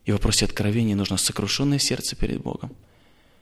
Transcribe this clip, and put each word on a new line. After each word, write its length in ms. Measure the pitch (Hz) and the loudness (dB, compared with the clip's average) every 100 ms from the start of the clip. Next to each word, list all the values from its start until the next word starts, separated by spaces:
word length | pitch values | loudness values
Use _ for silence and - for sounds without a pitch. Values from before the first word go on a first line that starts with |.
| - | -2
И 40 | |
в 60 | 104 | 2
вопросе 300 | 110 - 101 | 2 2 2
откровения 500 | - 104 110 113 101 | 0 0 2 2 2
нужно 220 | 95 95 | 0 0
сокрушённое 600 | - - 101 - 139 143 | -2 -2 -2 0 2 2
сердце 380 | - 127 - - | 0 -2 -4 -2
перед 260 | - - | -2 -2
Богом. 340 | - - - - - - - - _ _ | -6 -8 -10 -14 -20 -20 -20 -20 _ _